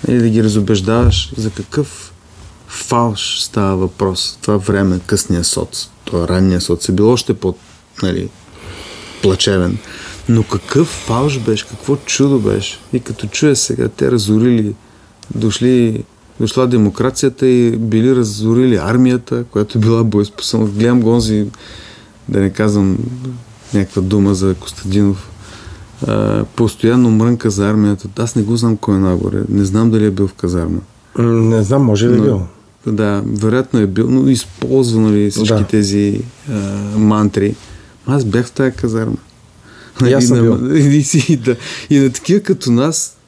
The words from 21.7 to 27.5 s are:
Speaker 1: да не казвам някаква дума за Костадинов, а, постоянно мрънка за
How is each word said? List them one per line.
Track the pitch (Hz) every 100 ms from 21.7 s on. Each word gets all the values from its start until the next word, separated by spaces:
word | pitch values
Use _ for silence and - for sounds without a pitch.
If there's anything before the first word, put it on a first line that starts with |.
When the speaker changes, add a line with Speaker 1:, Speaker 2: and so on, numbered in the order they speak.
| - - - - - -
Speaker 1:
да | 95
не | 98
казвам | 95 107 104 95 95 117 127 127 123 117 - -
някаква | 104 98 -
дума | 95 101 98 95
за | 95
Костадинов, | 90 - - 98 98 101 95 - - - - - - - -
а, | - 76 - - 107
постоянно | - 113 - 113 123 123
мрънка | 107 113 120
за | 113